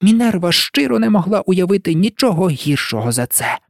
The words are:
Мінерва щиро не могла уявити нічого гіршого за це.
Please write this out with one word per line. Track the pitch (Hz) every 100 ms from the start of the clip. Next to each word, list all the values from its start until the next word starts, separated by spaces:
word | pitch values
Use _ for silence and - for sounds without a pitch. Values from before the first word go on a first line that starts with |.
Мінерва | 196 226 240 190 175
щиро | 165 - 277 269 226
не | 226
могла | 208 170 208
уявити | - 185 180 196 170
нічого | 165 214 - 262 165 185
гіршого | 139 156 139 - 113 117
за | 120 120
це. | - - -